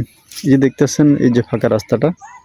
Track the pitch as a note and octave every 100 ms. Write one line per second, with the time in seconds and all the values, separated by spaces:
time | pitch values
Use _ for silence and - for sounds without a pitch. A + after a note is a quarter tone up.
0 | A#2+ _ _ - - C3+ C3+ - C#3 -
1 | D3 C#3+ B2+ A#2+ A2 A2+ A#2 A2 - A#2
2 | C#3+ F3 - -